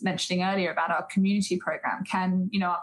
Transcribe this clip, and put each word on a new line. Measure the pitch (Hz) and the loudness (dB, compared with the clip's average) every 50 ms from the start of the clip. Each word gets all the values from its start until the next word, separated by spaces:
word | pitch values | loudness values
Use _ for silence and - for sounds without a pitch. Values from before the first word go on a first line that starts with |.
mentioning | - 185 165 - - - 185 180 180 | -2 -2 -2 -2 -2 -2 0 0 2
earlier | 190 196 196 180 165 | 2 2 0 0 0
about | 156 170 165 165 | 0 0 0 0
our | 170 156 - | 0 -2 -2
community | - - 196 190 196 202 208 190 - 180 | -2 2 2 4 4 4 2 2 0 -2
program. | 180 - 160 156 - - - - - 190 | -2 -2 -4 -6 -4 -4 -4 -4 -4 -4
Can, | - - 185 185 185 185 185 185 190 | -2 -2 0 2 2 2 2 2 0
you | 208 196 | 0 0
know, | 185 180 | 0 2
our | 175 175 | 0 -2